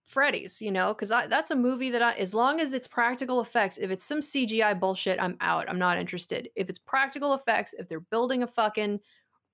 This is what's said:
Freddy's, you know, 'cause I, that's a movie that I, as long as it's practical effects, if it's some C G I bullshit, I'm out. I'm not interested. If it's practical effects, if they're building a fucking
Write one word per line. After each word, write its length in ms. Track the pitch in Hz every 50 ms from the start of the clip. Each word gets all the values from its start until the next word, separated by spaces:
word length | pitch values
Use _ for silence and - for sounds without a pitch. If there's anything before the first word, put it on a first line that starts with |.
| _
Freddy's, 580 | - - 269 285 285 208 - - - - -
you 80 | 220 208
know, 240 | 190 185 185 190 214
'cause 160 | - 214 196
I, 160 | 226 247 -
that's 240 | - 233 294 311 -
a 60 | 320
movie 340 | 254 240 247 262 240 262 262
that 120 | 240 240
I, 120 | 240 233 -
as 180 | - 196 185 196
long 260 | 226 240 269 302 330
as 120 | 320 269
it's 140 | 269 247 -
practical 540 | - - 247 233 240 254 247 269 247 254 247
effects, 360 | 233 - - 240 208 190 - -
if 120 | - 185
it's 140 | 190 185 -
some 180 | - 294 311
C 240 | 294 - - 277 254
G 160 | 208 220 220
I 100 | 220 208 202
bullshit, 460 | 180 190 190 190 190 - 190 185 -
I'm 160 | 185 180 180 -
out. 280 | - 170 170 165 - -
I'm 100 | 180 180
not 180 | 180 180 175 180
interested. 500 | 175 175 - 170 - - 220 - 247 - -
If 140 | - 190 185
it's 100 | 185 -
practical 560 | _ - - 269 269 269 - 285 285 285 269
effects, 380 | 269 - 240 214 - 185 - -
if 140 | - 185 -
they're 100 | 165 160
building 420 | 175 - 220 233 247 247 262 247 247
a 20 |
fucking 540 | 240 - - 214 208 208 220 214 208 208 202 _ _ _ _ _ _ _ _ _ _